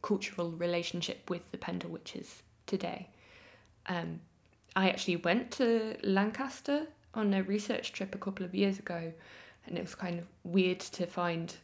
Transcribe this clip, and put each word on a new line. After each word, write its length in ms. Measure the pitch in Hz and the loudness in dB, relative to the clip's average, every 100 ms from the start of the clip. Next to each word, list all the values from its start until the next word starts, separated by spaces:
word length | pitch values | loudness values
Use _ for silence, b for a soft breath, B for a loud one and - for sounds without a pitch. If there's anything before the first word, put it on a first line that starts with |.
cultural 500 | - 202 - - 170 | 0 0 0 -4 -4
relationship 760 | 165 175 175 170 175 165 - - | 0 0 0 0 -4 -4 -6 -4
with 200 | 175 - | -6 -6
the 60 | - | -8
Pendle 320 | - 180 170 | -4 -4 -6
Witches 540 | 165 - - - - - _ - | -8 -10 -12 -12 -18 -20 _ -4
today. 400 | 196 170 - 180 B B B B B B _ - | -2 -2 -6 -12 B B B B B B _ -4
Um, 320 | 175 165 165 - _ _ _ - - | -4 -4 -8 -12 _ _ _ -4 4
I 140 | 190 | 4
actually 280 | - - 170 | 4 0 2
went 340 | 170 208 247 | 4 2 2
to 440 | - 247 226 220 - | 2 4 4 2 -2
Lancaster 840 | 202 196 208 220 269 - - 285 311 - _ | 4 4 4 0 -6 -4 0 0 0 -10 _
on 200 | - 214 | 0 4
a 100 | 196 | 4
research 500 | 190 208 202 226 - | 4 0 0 -2 -2
trip 200 | - 190 | -4 -6
a 40 | 196 | -4
couple 260 | 196 196 180 | -6 -4 -2
of 80 | |
years 240 | 190 196 190 | 2 2 2
ago, 320 | - 170 165 165 B B B B - | -4 -4 -4 -8 B B B B -6
and 120 | 170 | -6
it 40 | |
was 140 | 175 - | -6 -6
kind 240 | 185 170 | -4 -4
of 80 | 170 - | -6 -12
weird 360 | 175 180 185 185 | 2 4 6 2
to 240 | - - 180 | -4 -4 -4
find 460 | - 175 170 165 - | 0 0 0 -4 -10